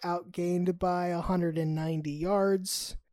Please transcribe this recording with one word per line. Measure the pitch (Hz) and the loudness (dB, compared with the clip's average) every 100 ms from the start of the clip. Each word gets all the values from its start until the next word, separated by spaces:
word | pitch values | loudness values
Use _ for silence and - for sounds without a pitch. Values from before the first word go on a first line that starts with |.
outgained | 175 175 175 180 175 180 180 180 | -4 -4 -6 -4 0 2 2 0
by | 185 180 180 | 0 0 0
a | 175 | 0
hundred | 170 180 170 160 | 0 2 2 0
and | 156 | 0
ninety | 156 160 160 151 | 0 0 -2 -2
yards. | 147 180 202 196 196 185 - - - - | -2 0 2 4 2 0 -6 -6 -10 -12